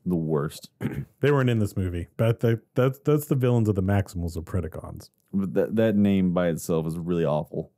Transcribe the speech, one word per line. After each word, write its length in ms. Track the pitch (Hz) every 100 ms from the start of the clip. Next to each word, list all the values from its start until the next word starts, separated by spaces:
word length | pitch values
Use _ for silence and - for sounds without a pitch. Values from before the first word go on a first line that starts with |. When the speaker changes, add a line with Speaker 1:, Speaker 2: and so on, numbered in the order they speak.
| 90
Speaker 1:
the 100 | 87
worst. 540 | 78 78 73 - - -
<clears throat> 40 | - 143 - _
Speaker 2:
They 100 | 139
weren't 180 | 143 123
in 80 | 117
this 160 | 101 -
movie, 300 | 92 87 - -
but 220 | 113 113
the, 220 | 117 113 - -
that's, 220 | 131 131
that's 280 | - 151 151
the 80 | 139
villains 320 | 123 120 107
of 60 | 98
the 80 |
Maximals 520 | 95 101 92 90 85 82
are 40 |
Predacons. 680 | 80 92 85 - 82 82 - _ _
Speaker 1:
But 200 | 98 95
that, 220 | 98 85 110
that 200 | 113 101
name 360 | 101 98 92
by 140 | 87 87
itself 400 | 78 - 82 80
is 100 | 85
really 280 | 85 87 78
awful. 460 | 76 82 82 82